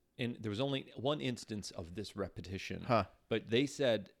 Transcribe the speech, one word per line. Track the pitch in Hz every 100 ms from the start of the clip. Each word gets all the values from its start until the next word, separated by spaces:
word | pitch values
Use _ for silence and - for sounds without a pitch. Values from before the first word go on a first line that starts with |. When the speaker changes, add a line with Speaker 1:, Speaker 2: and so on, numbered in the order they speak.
| _ -
Speaker 1:
in, | 120 -
there | 107
was | 101
only | 139 135 - -
one | 127 147
instance | 131 117 - 107 -
of | - 85
this | 90 98 101
repetition. | 92 - 85 95 - 92 87
Speaker 2:
Huh. | 117 95 - -
Speaker 1:
But | 113 104
they | 113 139
said | - 131 110 - _